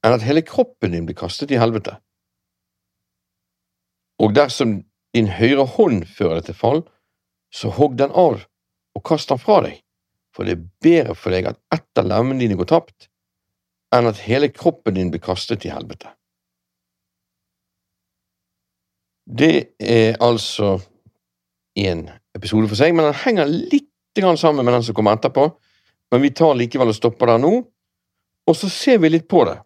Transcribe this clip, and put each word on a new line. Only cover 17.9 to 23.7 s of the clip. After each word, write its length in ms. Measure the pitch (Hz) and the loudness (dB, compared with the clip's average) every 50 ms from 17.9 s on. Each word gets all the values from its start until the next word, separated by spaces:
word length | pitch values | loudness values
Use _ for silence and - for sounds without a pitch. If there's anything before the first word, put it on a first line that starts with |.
| _ _ _ _ _ _ _ _ _ _ _ _ _ _ _ _ _ _ _ _ _ _ _ _ _ _ _ - | _ _ _ _ _ _ _ _ _ _ _ _ _ _ _ _ _ _ _ _ _ _ _ _ _ _ _ -14
Det 480 | - 113 139 160 156 143 - _ _ _ 107 | -2 0 2 2 2 2 -2 _ _ _ -4
er 320 | 101 117 113 113 110 113 - 120 | 0 2 4 4 2 2 2 2
altså 540 | 120 120 113 - - - - 104 101 95 95 95 _ _ _ _ _ _ _ _ _ _ _ _ _ _ _ _ _ _ | 2 2 0 -4 -8 -6 -2 -2 -2 -2 -2 -6 _ _ _ _ _ _ _ _ _ _ _ _ _ _ _ _ _ _
en 300 | 98 101 95 87 82 80 80 - - _ _ _ - | -4 -2 -2 -2 -4 -8 -12 -18 -20 _ _ _ -14
episode 320 | 98 92 104 110 110 107 | -10 -2 0 0 0 0
for 100 | 107 101 | 0 2
seg, 160 | 139 165 170 | 2 2 4
men 140 | 165 156 147 | 2 2 0
den 100 | 147 156 - | 0 -2 -2
henger 260 | 262 233 196 151 143 | -2 0 0 0 0
litt 420 | 147 - - - | -2 -4 -4 -2